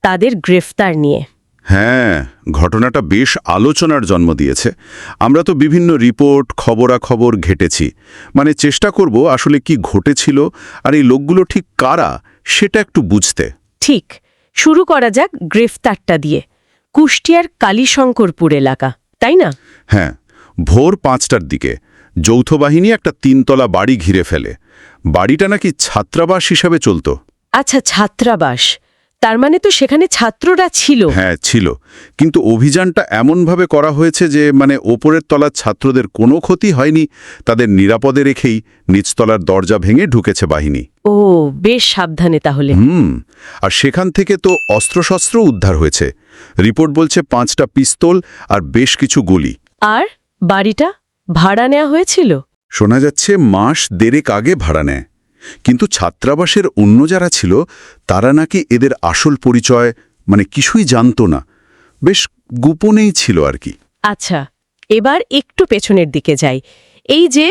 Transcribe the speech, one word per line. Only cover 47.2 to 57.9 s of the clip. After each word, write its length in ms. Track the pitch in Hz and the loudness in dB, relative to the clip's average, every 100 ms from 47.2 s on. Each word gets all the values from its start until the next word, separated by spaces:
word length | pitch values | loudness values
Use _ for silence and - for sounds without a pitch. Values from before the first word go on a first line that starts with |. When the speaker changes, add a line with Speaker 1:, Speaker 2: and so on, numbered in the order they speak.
Speaker 2:
পাঁচটা 420 | 117 120 120 - 135 | -2 -2 -2 -2 -2
পিস্তল 500 | - 131 - 165 180 - - - | 0 -2 0 0 0 -2 -18 -4
আর 120 | 101 | -4
বেশ 280 | 76 85 131 - | -2 0 0 0
কিছু 220 | 139 - | -2 -2
গুলি। 320 | 95 92 69 57 _ _ | 2 0 0 -8 _ _
Speaker 1:
আর 220 | 208 220 392 _ _ _ | -2 -2 -4 _ _ _
বাড়িটা 460 | 175 196 202 214 320 403 _ _ - | -2 0 0 0 -2 -4 _ _ -6
ভাড়া 380 | 160 180 202 247 | 0 2 2 2
নেওয়া 200 | 285 302 | 0 0
হয়েছিল? 420 | 302 359 - 294 147 - _ _ | 0 0 0 0 0 -6 _ _
Speaker 2:
শোনা 260 | - 104 123 | -2 2 4
যাচ্ছে 300 | 143 - - 202 | 2 -2 0 2
মাস 420 | 135 95 110 156 - | 2 2 0 -2 -4
দেড়েক 340 | 90 113 139 - | -2 0 0 -2
আগে 240 | 104 120 | -2 -2
ভাড়া 280 | 180 78 78 | -2 -2 -2
নেয়। 220 | 71 67 - _ _ _ - - | -2 -6 -10 _ _ _ -20 -6
কিন্তু 220 | - 123 104 | -2 0 0
ছাত্রাবাসের 800 | - 90 - 123 143 175 - 185 - | -2 -4 -4 -4 -2 0 0 -2 0
অন্য 220 | 104 113 151 | 4 4 4
যারা 200 | 185 180 | 0 -2
ছিল, 240 | - 92 98 170 - - | -2 0 0 -2 -10 -20